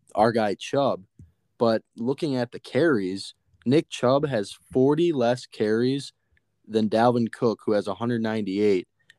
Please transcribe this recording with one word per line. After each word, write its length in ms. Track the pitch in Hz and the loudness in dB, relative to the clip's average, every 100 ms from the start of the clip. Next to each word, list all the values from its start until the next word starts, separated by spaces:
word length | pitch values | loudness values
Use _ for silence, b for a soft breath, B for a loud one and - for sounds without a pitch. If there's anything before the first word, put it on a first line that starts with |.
| _ | _
our 180 | - 113 | 0 2
guy 220 | 113 110 | 2 -2
Chubb. 500 | 95 - 135 135 92 95 _ - _ _ - | -4 -4 -2 -2 -2 -8 _ -20 _ _ -2
But 260 | 117 110 - | 0 0 -4
looking 400 | - 117 135 160 | -8 -6 -4 -4
at 160 | 127 120 | -4 -6
the 80 | - | -8
carries, 760 | - 123 165 123 92 98 - - _ _ | -4 0 2 2 0 -6 -10 -20 _ _
Nick 260 | - 143 165 | 0 0 0
Chubb 360 | - 123 139 143 | -2 2 2 2
has 320 | 127 - - _ | -2 -4 -10 _
forty 400 | 131 131 147 175 | 2 4 4 2
less 340 | 147 117 123 - | 2 0 0 -6
carries 640 | - 107 110 123 139 127 - _ _ _ _ - | -4 -2 0 0 -2 -6 -18 _ _ _ _ -4
than 220 | 107 107 | -2 0
Dalvin 420 | 110 120 120 113 | 2 2 2 -2
Cook, 300 | - 120 104 | -2 -2 -2
who 80 | - | -2
has 140 | 104 101 | -2 -2
a 80 | |
hundred 280 | 98 117 117 | -4 -4 -2
ninety-eight. 640 | 113 110 98 98 104 180 - _ b | -2 -4 -4 0 2 2 -2 _ b